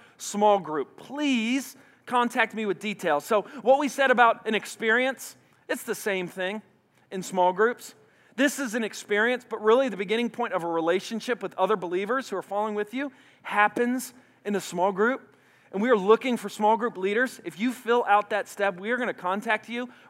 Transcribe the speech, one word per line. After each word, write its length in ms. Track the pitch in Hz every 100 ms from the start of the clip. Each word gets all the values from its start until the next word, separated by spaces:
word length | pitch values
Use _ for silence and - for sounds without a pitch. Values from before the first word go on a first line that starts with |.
| - _
small 400 | - 208 208 202
group. 400 | 156 151 127 -
Please 800 | - 277 294 247 220 269 254 - - _
contact 500 | - 247 240 247 220
me 120 | 208 220
with 120 | -
details. 460 | 214 196 175 147
So 180 | - 214 - 285
what 160 | 208 277
we 100 | 294
said 220 | - 269
about 360 | 240 233 - 220
an 80 |
experience, 840 | 214 - - 226 226 262 247 - - _ _ -
it's 160 | 294
the 120 | -
same 340 | 196 220 190 175
thing 320 | 190 185 214 - _ _ _ _
in 120 | 196
small 320 | - 185 180
groups. 400 | 180 226 240 - - _ _ _
This 240 | - 277 -
is 160 | 262
an 80 | 233
experience, 640 | 208 - - 208 226 247 -
but 160 | 220
really 280 | 214 240 269
the 60 | 190
beginning 320 | 196 220 240
point 240 | 233 233
of 100 | 175
a 20 | 170
relationship 760 | 165 165 185 - 226 - 240
with 100 | 190 -
other 180 | 185 214
believers 540 | 175 180 202 262 247
who 60 | 190
are 60 |
following 320 | - 202 214
with 200 | 208 208
you 180 | 254 285 - _ _
happens 720 | - 208 214 233 240 254 - - _ _ 208
in 100 | 196
a 40 |
small 300 | - 175 190
group. 460 | 185 226 262 - _ _ _ _
And 120 | 190
we 80 | 240
are 60 | 220
looking 420 | 185 226 262 233
for 100 | 202
small 300 | - 214 220
group 180 | 233 175
leaders. 460 | 190 208 254 -
If 140 | 175 165
you 140 | 240
fill 320 | 240 214 240 208
out 240 | 208 208
that 180 | 208 -
step, 320 | - 202 180
we 100 | 208
are 60 | 247
gonna 160 | 233
contact 560 | - 180 196 220 214 220
you. 220 | 233 247 -